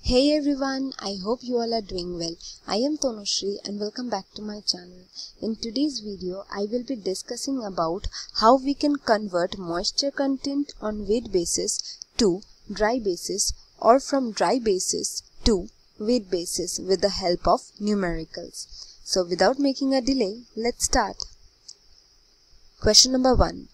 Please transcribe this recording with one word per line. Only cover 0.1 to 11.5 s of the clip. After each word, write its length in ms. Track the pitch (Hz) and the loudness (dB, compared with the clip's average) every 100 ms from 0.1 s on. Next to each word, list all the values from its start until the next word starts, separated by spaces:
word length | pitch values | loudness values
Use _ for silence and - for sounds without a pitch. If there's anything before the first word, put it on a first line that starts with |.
Hey 240 | 247 285 302 | 4 6 4
everyone, 560 | 285 277 269 269 269 254 | 2 0 -2 -2 -6 -8
I 160 | - 202 | -10 -8
hope 140 | 185 247 | -4 -4
you 160 | 240 247 | -2 -2
all 160 | 233 | 0
are 80 | 226 | -2
doing 380 | 202 190 175 175 | -4 -8 -6 -6
well. 160 | 330 165 - - - | -6 -8 -16 -18 -4
I 80 | 196 269 | -2 0
am 120 | 302 | 0
Tonushri 560 | 269 220 202 - 190 202 | -2 -4 -4 -4 -4 -6
and 160 | - 202 | -8 -6
welcome 300 | 208 - 247 | -6 -6 -6
back 160 | 208 190 | -6 -8
to 80 | - | -12
my 180 | 214 208 | -10 -10
channel. 460 | - 180 180 180 185 - - - | -4 -6 -6 -20 -20 -16 -16 -8
In 160 | 202 220 | -6 -6
today's 440 | 233 220 302 247 | -6 -2 -2 -2
video, 440 | 208 190 180 185 196 | -10 -8 -8 -8 -10
I 120 | 202 208 | -6 -4
will 140 | 240 233 | -4 -4
be 100 | 262 | -6
discussing 680 | 190 190 - 240 - 269 | -4 -6 -6 -8 -4 -4
about 440 | 214 180 165 180 - - - - | -4 -2 -2 -2 -6 -10 -12 2
how 200 | 220 269 | 6 6
we 160 | 262 | 4
can 220 | 277 294 285 | 0 0 0
convert 600 | - 214 214 175 180 190 | 2 0 2 0 0 -2
moisture 540 | 175 170 - - 277 | -6 -4 -4 -2 -4
content 640 | - 277 269 277 277 285 - | 0 -2 0 -2 -2 -4 -4
on 260 | 208 214 196 | -6 -6 0
weight 240 | 226 233 | 0 2
basis 680 | 190 170 | -2 0